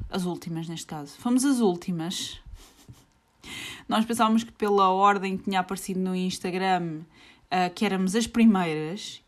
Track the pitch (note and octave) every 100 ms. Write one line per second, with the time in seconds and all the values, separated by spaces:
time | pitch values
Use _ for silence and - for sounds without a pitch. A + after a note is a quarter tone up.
0 | - G3 F3+ E3+ - E3 E3 E3 - D#3
1 | C#3+ - A#3+ B3+ C#4 B3+ A3 F3 - E3+
2 | E3 - - - - - - _ - -
3 | _ _ _ _ - - - - - G#3
4 | A3+ A#3 A3 A3+ A3+ - G#3 G3+ F#3+ F#3
5 | G3+ G3+ F#3+ F#3+ - F#3+ F#3 F#3+ - F#3
6 | F#3 F#3 F#3 - F#3 F3+ F#3+ F3+ E3+ D#3
7 | E3 _ - - _ F#3 F3+ F3 G#3 F#3+
8 | F#3+ G#3 A#3 A#3 A3+ F#3+ F3 D#3 D#3 G3+
9 | - -